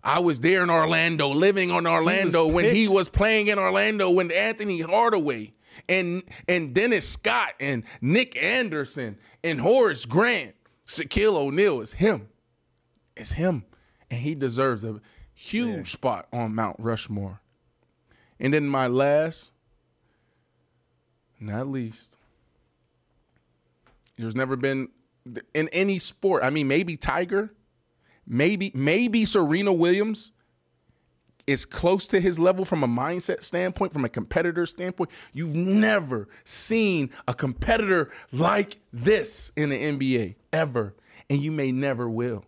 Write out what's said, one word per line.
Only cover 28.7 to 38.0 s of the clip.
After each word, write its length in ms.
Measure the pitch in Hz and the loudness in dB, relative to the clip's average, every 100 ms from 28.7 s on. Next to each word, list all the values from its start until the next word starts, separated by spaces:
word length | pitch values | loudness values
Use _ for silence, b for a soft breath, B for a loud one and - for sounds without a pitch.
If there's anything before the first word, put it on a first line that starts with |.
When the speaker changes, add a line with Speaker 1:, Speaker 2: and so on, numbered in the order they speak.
Speaker 1:
maybe 500 | 131 139 185 240 226 | -2 0 2 2 2
Serena 480 | 214 208 156 170 202 | 2 2 4 2 2
Williams. 600 | 175 170 185 214 214 - _ _ _ _ _ _ _ _ _ _ _ - | 4 4 4 2 -4 -10 _ _ _ _ _ _ _ _ _ _ _ -2
It's 180 | 135 | -2
close 420 | - - 175 190 - | -2 0 2 2 2
to 120 | 196 | 2
his 180 | 185 165 | 2 2
level 260 | 175 185 | 2 2
from 200 | 190 165 | 0 0
a 20 | 127 | 0
mindset 560 | 120 143 180 - - | 0 -2 -4 -4 -6
standpoint, 500 | - 170 185 175 185 | -4 -2 -4 -2 -4
from 120 | 151 | -2
a 40 | 120 | -4
competitor 580 | - - 170 175 170 170 | -4 -4 -2 0 -2 -4
standpoint. 440 | - 180 180 175 B B | -6 -8 -6 -8 B B
You've 220 | 139 165 | -8 -4
never 760 | 151 185 202 214 214 147 120 98 B | -2 2 4 4 2 -2 -6 -6 B
seen 680 | - - - 226 214 170 131 B - | -10 -8 -2 0 2 0 -2 B -8
a 80 | |
competitor 760 | 120 135 120 - 226 208 180 | -4 -4 -4 0 0 2 0